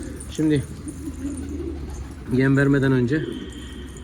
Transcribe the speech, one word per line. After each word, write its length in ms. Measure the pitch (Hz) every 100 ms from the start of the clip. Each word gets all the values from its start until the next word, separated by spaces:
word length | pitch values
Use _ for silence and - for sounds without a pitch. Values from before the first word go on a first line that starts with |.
| - - -
Şimdi 320 | - 156 147 - - - - - - 277 - - 302 - - - - - - -
yem 240 | 123 135 139
vermeden 340 | 139 139 135
önce, 240 | 131 120 156 - - - - - - - -